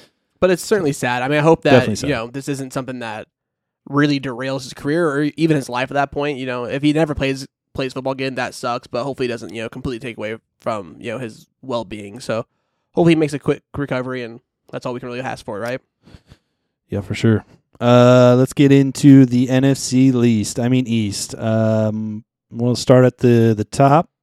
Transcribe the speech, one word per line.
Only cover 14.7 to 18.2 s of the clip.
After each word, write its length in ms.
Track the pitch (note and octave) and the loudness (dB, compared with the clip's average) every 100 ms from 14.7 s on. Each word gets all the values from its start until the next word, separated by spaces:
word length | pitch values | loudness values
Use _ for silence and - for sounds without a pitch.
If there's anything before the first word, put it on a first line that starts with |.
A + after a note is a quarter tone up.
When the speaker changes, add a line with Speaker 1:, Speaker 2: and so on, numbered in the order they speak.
Speaker 1:
that's 140 | B2+ B2+ | -12 -10
all 80 | |
we 60 | B2 | -10
can 80 | B2+ | -10
really 120 | A#2+ | -10
ask 240 | B2+ A2 - | -10 -10 -10
for, 140 | G2+ | -10
right? 200 | A#2 B2+ - _ _ - _ _ _ _ _ _ _ | -8 -8 -12 _ _ -20 _ _ _ _ _ _ _
Speaker 2:
Yeah, 120 | G#2 | -8
for 120 | G2 G#2+ | -8 -2
sure. 300 | A#2 G#2 - _ _ _ | 2 2 -2 _ _ _
Uh, 560 | A#2+ B2 B2 B2 | 4 6 6 6